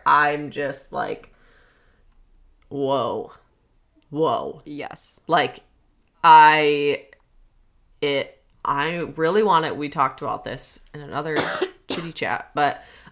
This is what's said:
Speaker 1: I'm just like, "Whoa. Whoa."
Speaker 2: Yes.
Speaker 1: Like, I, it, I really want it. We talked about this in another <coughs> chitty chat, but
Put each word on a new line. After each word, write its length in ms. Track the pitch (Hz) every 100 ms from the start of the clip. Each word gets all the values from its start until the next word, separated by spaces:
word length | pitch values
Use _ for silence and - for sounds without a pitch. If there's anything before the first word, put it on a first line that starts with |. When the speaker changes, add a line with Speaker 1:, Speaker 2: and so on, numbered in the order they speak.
| -
Speaker 1:
I'm 440 | 143 147 147 147
just 400 | - 139 143 -
like, 400 | 131 117 - - _ _ _ _ _ _ _ _ _ _ _ _ _ -
"Whoa. 640 | 143 135 135 113 98 - - _ _ _ _ _ _ -
Whoa." 520 | 143 156 113 139 151
Speaker 2:
Yes. 560 | - 147 - - - - -
Speaker 1:
Like, 340 | 165 135 - _ _ _ _ _ _
I, 840 | 170 156 156 156 147 147 143 - - _ _ _ _ _ _ _ _ -
it, 420 | 147 139 - _ _ _
I 300 | - 139 151 175 139 147
really 260 | 160 202
want 240 | 214 170 160
it. 100 | -
We 120 | 147
talked 340 | 156 131 -
about 220 | 131 -
this 340 | - 135 - - -
in 60 | 147
another 360 | 143 147 156 151 - -
<coughs> 240 | 370 - -
chitty 240 | - 170
chat, 380 | - - - -
but 280 | - 143 - - - -